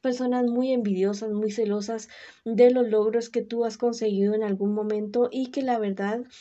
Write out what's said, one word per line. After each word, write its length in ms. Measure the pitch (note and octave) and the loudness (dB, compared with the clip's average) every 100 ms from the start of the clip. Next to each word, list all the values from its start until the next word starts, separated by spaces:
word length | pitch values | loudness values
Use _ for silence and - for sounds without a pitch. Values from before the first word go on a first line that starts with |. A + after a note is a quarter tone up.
personas 460 | C4 B3 B3+ B3 B3 | -2 -2 -2 0 0
muy 260 | A#3 C4 | 0 0
envidiosas, 600 | B3+ G#3 F#3 F#3+ G#3 A3 | 0 0 0 0 -2 -4
muy 180 | G#3 G#3+ | -2 -2
celosas 580 | G#3 G#3+ G#3 G#3 A3+ A3 - - - | -2 -2 -2 -4 -8 -10 -20 -20 -12
de 260 | - A3 B3 | -4 6 8
los 180 | B3 A#3+ | 8 2
logros 420 | G#3+ G#3+ A#3 A#3 | 4 2 0 -2
que 120 | A#3+ | -6
tú 220 | G#3+ A#3 | -4 -2
has 140 | A#3 G#3+ | -2 0
conseguido 560 | A#3+ A3+ A3 G3 G3+ | -2 0 -2 2 2
en 80 | G#3+ | 2
algún 300 | G#3+ F#3+ G3 | -2 -2 0
momento 540 | G#3 G#3+ G#3+ G#3+ A3+ A#3+ | -2 -2 -4 -4 0 0
y 200 | B3+ B3+ | 0 -4
que 120 | C4+ | -4
la 160 | C4 A#3+ | -2 0
verdad, 420 | G#3 G3 G3+ A3+ B3 - | -2 -2 -4 -4 -8 -16